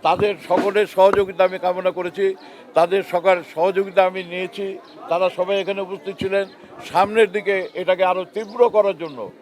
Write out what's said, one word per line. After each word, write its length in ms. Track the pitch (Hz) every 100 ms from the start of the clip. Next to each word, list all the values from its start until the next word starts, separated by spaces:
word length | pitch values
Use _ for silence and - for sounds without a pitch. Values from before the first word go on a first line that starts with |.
| 156
তাদের 280 | 180 208 175 -
সকলের 380 | 185 196 202 202 -
সহযোগিতা 460 | 190 202 190 175 185
আমি 80 | 185 180
কামনা 260 | 180 185 180
করেছি, 280 | 175 175 196 190 - - - -
তাদের 240 | 170 196 180
সকল 240 | 180 175 180 160 156
সহযোগিতা 460 | 180 190 196 185 185
আমি 120 | 185 175
নিয়েছি। 340 | 180 180 190 196 190 - - -
তারা 180 | 170 185 170
সবাই 200 | 180 196
এখানে 160 | 185 196 190
উপস্থিত 280 | 190 156 196
ছিলেন। 240 | 190 196 190 - - - -
সামনের 400 | 165 202 220 214 196
দিকে 200 | 190 196 180 -
এটাকে 220 | 180 185 185
আরও 120 | 185 180 208
তীব্র 240 | 214 233 240 214
করার 220 | 196 160
জন্য 160 | 165 131 101 -